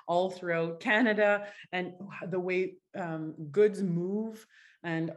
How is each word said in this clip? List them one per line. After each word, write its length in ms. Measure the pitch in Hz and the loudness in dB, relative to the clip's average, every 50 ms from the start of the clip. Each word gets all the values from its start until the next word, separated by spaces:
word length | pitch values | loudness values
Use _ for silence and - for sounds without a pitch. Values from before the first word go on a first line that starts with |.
| - | -4
all 220 | - 170 180 190 190 | 0 0 2 2 0
throughout 520 | 185 - 180 175 170 165 165 165 165 165 | -2 -4 -2 0 0 0 0 -2 -4 -2
Canada, 640 | - 233 214 214 254 220 208 208 208 202 208 202 208 - - - - - | 0 2 4 4 4 4 6 6 6 6 4 2 0 -6 -14 -18 -10 -6
and 220 | 180 180 180 175 - - 202 196 - - - | -4 -4 -4 -6 -8 -12 -14 -14 -12 -10 -8
the 120 | 170 185 185 | -4 -4 -2
way, 360 | 180 185 180 185 185 185 - - _ _ - | -2 0 0 0 0 -2 -6 -12 _ _ -10
um, 380 | 196 180 165 160 160 156 156 - - 151 147 | -8 -6 -6 -6 -6 -6 -8 -8 -10 -10 0
goods 320 | 139 202 208 208 196 185 | 4 4 4 4 4 0
move 640 | 196 180 165 170 175 190 202 214 220 220 220 220 - _ _ - - - _ _ - | -2 0 0 0 -2 -2 -2 -2 -4 -4 -8 -14 -18 _ _ -20 -20 -20 _ _ -8
and 280 | 170 165 160 165 160 - | -4 -4 -2 -4 -4 -2